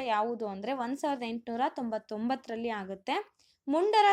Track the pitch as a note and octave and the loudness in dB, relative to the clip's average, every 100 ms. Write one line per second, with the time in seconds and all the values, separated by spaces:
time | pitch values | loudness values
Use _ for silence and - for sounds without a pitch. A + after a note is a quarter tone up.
0 | B3+ G#3+ A#3 A#3 G#3+ F#3+ G#3+ C4+ A#3+ C#4 | 0 2 0 -2 -4 -4 -4 -2 -2 -2
1 | D4+ C4+ A#3 A#3 A#3 A#3 C#4+ - A#3 A3 | -2 -2 -4 -6 -6 -2 -2 -2 -4 -4
2 | - G#3+ A#3 C4 - A3 A#3 G#3+ F#3+ F#3+ | -6 -4 -2 -2 -4 -6 -4 -4 -6 -8
3 | - E4 G#4 _ _ _ - D#4 G4+ G#4+ | -4 -4 -4 _ _ _ 0 2 4 6
4 | G4+ | 6